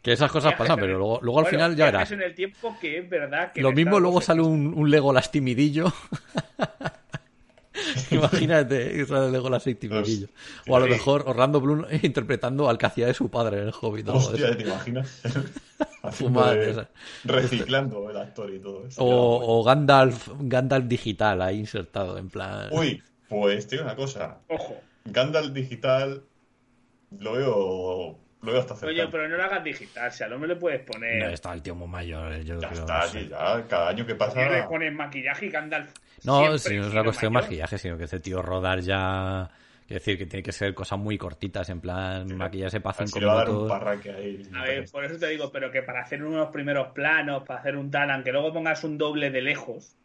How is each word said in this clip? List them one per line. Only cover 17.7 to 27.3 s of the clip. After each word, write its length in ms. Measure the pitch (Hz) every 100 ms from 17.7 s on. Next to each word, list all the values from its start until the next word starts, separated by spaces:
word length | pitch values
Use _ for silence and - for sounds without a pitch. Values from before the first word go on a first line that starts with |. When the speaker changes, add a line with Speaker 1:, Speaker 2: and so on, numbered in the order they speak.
| 135 135 107 104
Speaker 3:
el 60 | 110
actor 340 | 107 - 101
y 60 | 95
todo 280 | 98 98 127
eso. 180 | 127
Speaker 1:
O, 560 | 127 123 123 117 120 113
o 40 |
Gandalf, 640 | 113 139 143 139 131 117 - 139
Gandalf 460 | 139 127 131 135 123
digital 560 | 117 - 104 107 92
ahí 160 | 92 101
insertado, 580 | 107 107 87 - 92 95
en 140 | 95
plan. 380 | 101 95 101 101
Speaker 3:
Uy, 300 | 160 156 104 _ _ _
pues 380 | 107 101 101 -
te 100 | 139
digo 80 | 147
una 100 | 113
cosa. 420 | 135 107 78 - _
Speaker 2:
Ojo. 320 | 160 - 110 - _
Speaker 3:
Gandalf 480 | 117 113 135 156 151
digital 680 | 135 131 113 139 131 139 139 _ _ _ _ _ _ _ _ _ 101
lo 140 | 104